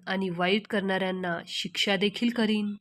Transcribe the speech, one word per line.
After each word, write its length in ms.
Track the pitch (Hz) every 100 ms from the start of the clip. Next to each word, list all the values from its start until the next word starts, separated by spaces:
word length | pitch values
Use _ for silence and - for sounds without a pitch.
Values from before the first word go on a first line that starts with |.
| -
आणि 220 | 190 190
वाईट 380 | 170 180 208 214
करणाऱ्यांना 720 | 208 190 190 190 185 180 170 -
शिक्षा 480 | - 175 - - 196
देखील 340 | 202 202 240
करीन. 460 | 240 220 214 208 202